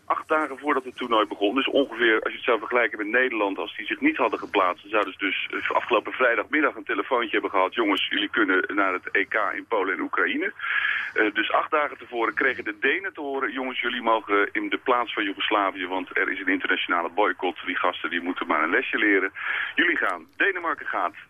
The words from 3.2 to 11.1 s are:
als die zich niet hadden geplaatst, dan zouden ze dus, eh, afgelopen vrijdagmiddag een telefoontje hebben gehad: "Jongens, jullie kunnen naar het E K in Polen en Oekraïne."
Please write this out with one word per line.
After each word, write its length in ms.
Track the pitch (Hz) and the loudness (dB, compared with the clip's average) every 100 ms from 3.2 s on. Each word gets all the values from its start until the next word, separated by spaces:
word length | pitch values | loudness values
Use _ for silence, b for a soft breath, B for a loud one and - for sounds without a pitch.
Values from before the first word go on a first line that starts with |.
| 127 113 101 95 | 2 2 0 0
als 180 | 85 - | -6 -8
die 100 | 107 | -6
zich 140 | 104 | 0
niet 160 | 143 151 | 0 2
hadden 220 | 131 - | 0 0
geplaatst, 440 | 95 98 92 87 | -2 2 2 0
dan 80 | 101 | -2
zouden 220 | 107 95 | 0 0
ze 60 | 92 | -2
dus, 300 | 98 87 - | -2 -2 -4
eh, 200 | 101 - | -4 0
afgelopen 420 | - - 110 104 | 0 2 2 2
vrijdagmiddag 640 | 98 127 113 95 147 139 110 | 2 2 2 2 2 2 0
een 80 | |
telefoontje 480 | 101 104 101 127 113 | -4 -2 0 0 2
hebben 180 | 107 95 | 0 2
gehad: 240 | 98 92 | 2 2
"Jongens, 340 | - 104 92 - | 2 2 2 0
jullie 220 | 120 104 | -2 0
kunnen 340 | - 101 92 - | 0 2 2 2
naar 180 | 98 95 | 0 0
het 160 | 92 - | 0 -2
E 120 | 98 | -2
K 100 | 95 110 101 101 | 0 0 -2 -4
in 100 | 95 | -2
Polen 260 | 110 95 | -2 0
en 60 | 87 | -2
Oekraïne." 520 | - - 90 127 190 - B B B B B | -2 0 0 0 -4 -6 B B B B B